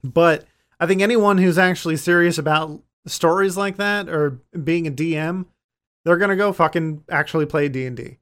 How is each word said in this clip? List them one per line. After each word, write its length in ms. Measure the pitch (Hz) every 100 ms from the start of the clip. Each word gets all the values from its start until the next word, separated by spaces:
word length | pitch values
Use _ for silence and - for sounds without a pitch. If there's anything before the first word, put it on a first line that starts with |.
But 420 | 131 143 170 151 - _ _ _
I 60 | 175
think 160 | 190
anyone 380 | 202 240 208 196
who's 180 | 185 170
actually 400 | 185 175 170 156
serious 400 | - 175 170 160
about 460 | 147 151 156 151 _ _ -
stories 500 | - 170 180 196 185
like 200 | 196 190
that 300 | 202 208 196
or 320 | 165 147 127 _ 180
being 220 | 147 170 165
a 60 |
D 260 | 131 165 156
M, 300 | 156 185 180 _ _ _ _ _ -
they're 120 | 175
gonna 180 | 202 190
go 180 | 202
fucking 520 | 180 160 170 160 151 -
actually 380 | 151 151 165 151
play 220 | 151 147
D 180 | 131 127
and 100 | 120
D. 200 | 120 -